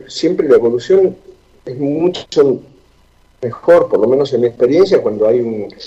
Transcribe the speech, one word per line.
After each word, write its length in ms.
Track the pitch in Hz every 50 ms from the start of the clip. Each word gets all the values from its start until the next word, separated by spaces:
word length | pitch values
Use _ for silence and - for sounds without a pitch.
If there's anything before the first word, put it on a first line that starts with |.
| -
siempre 400 | - - - - 120 - - - -
la 60 | 120
evolución 600 | 107 117 117 120 123 - - 185 196 190 180 - - _ - - _ _ _ _ _ -
es 120 | - 127
mucho 800 | 135 143 139 147 160 170 180 175 - - - - 160 139 135 120 - - - _ _ _ _ _ _ _ _ _ _ _ _ _ -
mejor, 460 | - 113 - - - 170 170 170 - -
por 100 | - -
lo 80 | 107
menos 260 | 120 131 139 143 135 131
en 80 | 117
mi 60 | 120
experiencia, 540 | 117 - - 123 123 147 175 190 190 185 127
cuando 260 | - 107 107 104 110
hay 120 | 110 117 123
un, 340 | 120 113 110 107 101 - - - -